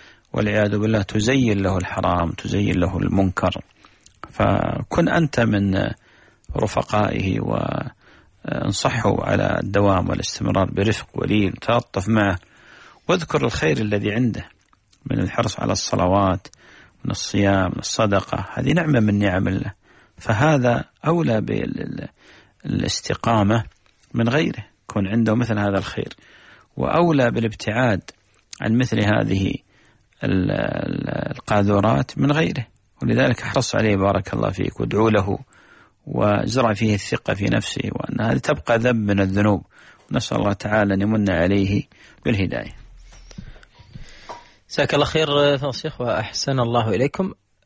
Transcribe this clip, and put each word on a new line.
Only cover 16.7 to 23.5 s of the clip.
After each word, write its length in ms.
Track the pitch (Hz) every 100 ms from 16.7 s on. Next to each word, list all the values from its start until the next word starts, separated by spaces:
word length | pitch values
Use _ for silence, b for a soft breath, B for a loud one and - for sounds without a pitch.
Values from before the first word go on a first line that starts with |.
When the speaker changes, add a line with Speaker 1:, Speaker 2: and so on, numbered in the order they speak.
| B B B
Speaker 1:
من 60 | -
الصيام، 600 | 104 - 104 98 98 92
من 60 | -
الصدقة، 680 | - - 107 98 - - -
هذه 180 | - 131
نعمة 280 | 165 160 131
من 180 | 107 104
نعم 300 | 104 92 101
الله، 240 | 95 - - b b b -
فهذا 640 | - 101 151 147 123 117 - _ 147
أولى 340 | 170 147 110 85 55 - 50 - 50 - b b b b b
بالاستقامة 1000 | - - - - - - 113 113 101